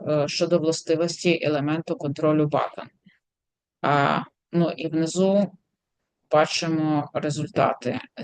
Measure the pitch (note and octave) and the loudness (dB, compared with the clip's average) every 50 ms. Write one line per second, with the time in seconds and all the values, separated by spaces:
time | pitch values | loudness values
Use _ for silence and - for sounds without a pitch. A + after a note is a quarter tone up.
0 | - - D3+ D3+ C#3+ D3 - - F3 E3+ F3 E3+ D3+ D#3+ D#3+ - - - D#3+ D#3 | -4 -2 0 0 0 0 -2 -2 0 2 2 2 2 0 -2 -2 0 -2 0 0
1 | E3+ E3+ E3 - - F3+ E3+ E3 - D3 D3+ C#3+ C#3 D3 D#3 E3 E3 - E3+ - | 0 -2 -4 -2 0 0 2 2 0 0 0 0 0 -2 -2 -2 -4 -6 -6 -6
2 | - C#3+ C#3 - D#3 D#3 D3+ D#3 D3+ D3 D3 C3 B2+ - - - - - _ _ | -4 -6 -4 0 0 2 2 2 2 2 0 -2 -2 -2 -6 -12 -16 -16 _ _
3 | _ - _ _ _ _ _ _ _ _ _ _ _ _ _ _ - - C#3+ C#3+ | _ -20 _ _ _ _ _ _ _ _ _ _ _ _ _ _ 0 2 4 4
4 | C#3+ D3+ D3+ - - - _ _ _ - - E3+ E3+ D#3 - - D#3+ D#3 D3+ D#3+ | 4 4 2 0 -2 -6 _ _ _ -2 0 2 2 2 0 -4 -6 -4 -2 -2
5 | E3 D#3+ D#3+ F3+ F#3 F#3+ G3 G3+ G3+ F3+ - - _ _ _ _ _ _ _ _ | -2 -2 0 0 2 2 4 2 0 0 -4 -12 _ _ _ _ _ _ _ _
6 | _ _ _ _ _ - - D3+ D#3 D#3 - - - E3 D#3+ D#3+ D#3 D#3 D#3 D3 | _ _ _ _ _ 0 4 4 4 4 0 -4 -4 -2 -2 0 0 0 0 -2
7 | C#3 - - - D3+ D3+ C#3+ D3+ D3+ - - - - C3 B2+ - - B2 - - | -2 -4 -6 -4 -4 -4 -4 -4 -6 -4 0 0 2 2 0 -2 -6 -6 -6 -6
8 | - - - - | -8 -12 -16 -14